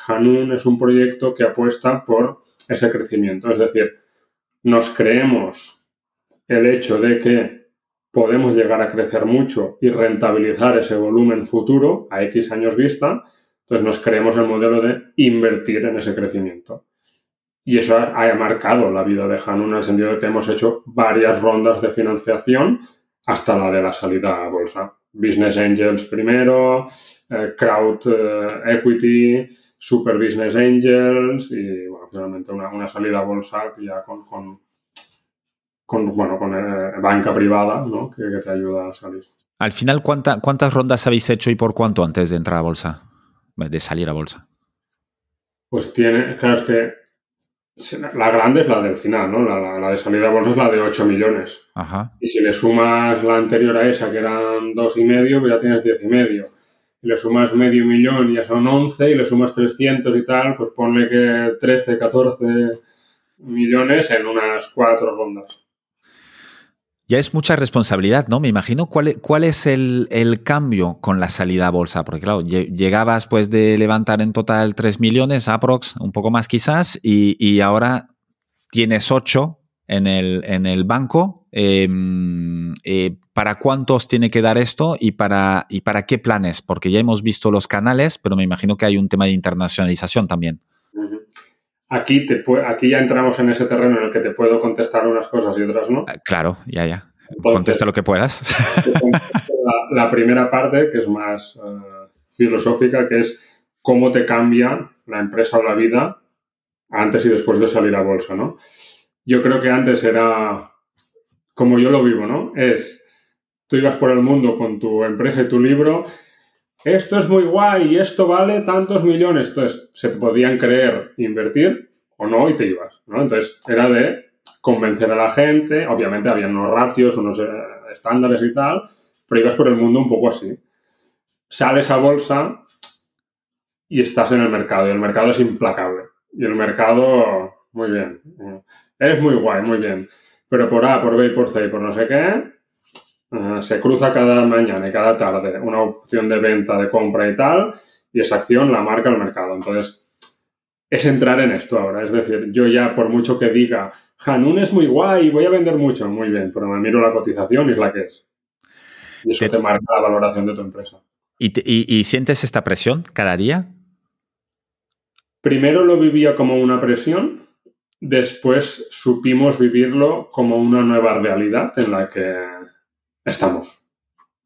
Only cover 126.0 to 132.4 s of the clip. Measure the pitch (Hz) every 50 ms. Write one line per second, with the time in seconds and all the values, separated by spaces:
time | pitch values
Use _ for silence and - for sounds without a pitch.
126 | 101 95 101 104 101 123 110 104 101 98 101 101 101 101 110 117 127 123 123 127
127 | 123 123 120 123 104 104 98 104 107 110 107 110 113 - - - - 110 104 -
128 | - 113 120 127 123 123 123 117 120 120 120 139 139 147 175 190 - - _ _
129 | _ _ _ _ _ _ 120 113 113 120 - - 139 127 120 117 117 117 120 135
130 | 131 120 117 113 120 117 - - - 95 123 - _ _ _ _ _ _ _ _
131 | _ _ _ _ _ _ _ _ _ _ - - 135 127 135 143 139 - 135 127
132 | 135 143 143 143 - - 139 143